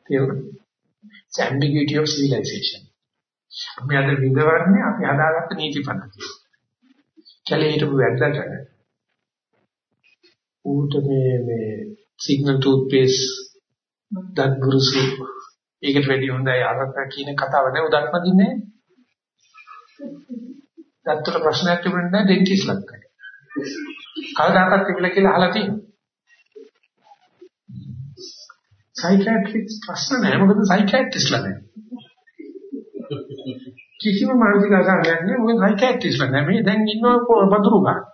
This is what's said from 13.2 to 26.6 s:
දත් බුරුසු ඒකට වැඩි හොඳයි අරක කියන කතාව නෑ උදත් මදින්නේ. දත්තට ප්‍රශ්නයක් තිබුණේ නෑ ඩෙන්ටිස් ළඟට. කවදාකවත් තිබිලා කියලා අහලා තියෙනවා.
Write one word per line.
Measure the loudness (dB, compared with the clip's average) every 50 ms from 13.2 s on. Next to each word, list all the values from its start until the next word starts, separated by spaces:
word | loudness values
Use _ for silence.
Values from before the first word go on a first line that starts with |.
| -2 -4 -6 -10 -14 -18 _ _ _ _ _ _ _ _ _ _ _ _ -12 -12 -10 -8
දත් | -4 -2 0 0 0
බුරුසු | 0 0 2 2 4 2 2 2 0 0 0 -2 -6 -10 -12 -14 -16 -18 -20 _ _ _ _ _ _ -4
ඒකට | 0 0 2 2
වැඩි | 2 0 0 0
හොඳයි | -2 -4 -2 -2 0 0 0 0
අරක | 0 -2 -4 -6 -6 -6 -8 -8
කියන | -8 -10 -10 -10 -6 -4
කතාව | -4 -4 0 0 0 0
නෑ | 0 0 -2 0
උදත් | 0 0 0 0 -2
මදින්නේ. | -4 -2 0 4 4 6 4 4 0 -6 -10 -12 _ _ _ _ _ _ _ _ _ _ _ _ _ _ _ _ _ -20 -20 -20 -20 -20 _ _ _ _ -16 -16 -16 -18 -16 _ -16 -14 -14 -16 -20 -20 _ _ _ -20 -20 _ _ _
දත්තට | _ -4 -4 -2 -2 -4 -4 0
ප්‍රශ්නයක් | 0 0 0 2 0 0 0 0
තිබුණේ | 0 -2 -2 -2 -2 0
නෑ | 0 2 4
ඩෙන්ටිස් | 4 4 4 4 4 4 0 0
ළඟට. | -2 -4 -6 -8 -14 -20 -20 -20 _ _ _ -20 -20 -20 -20 _ _ -10 -10 -8 -8 -10 -12 -12 -14 -14 -18 -20 -16 -16 -14 -14 -8
කවදාකවත් | -2 0 2 4 4 4 4 4 2 2 2
තිබිලා | 0 -2 -2 -2 0
කියලා | 2 4 4 4 4
අහලා | 4 2 2
තියෙනවා. | 0 -2 -2 -2 -4 -8 -10 _ _ _ _ _ _ _ _ _ _ _ _ _ _ -20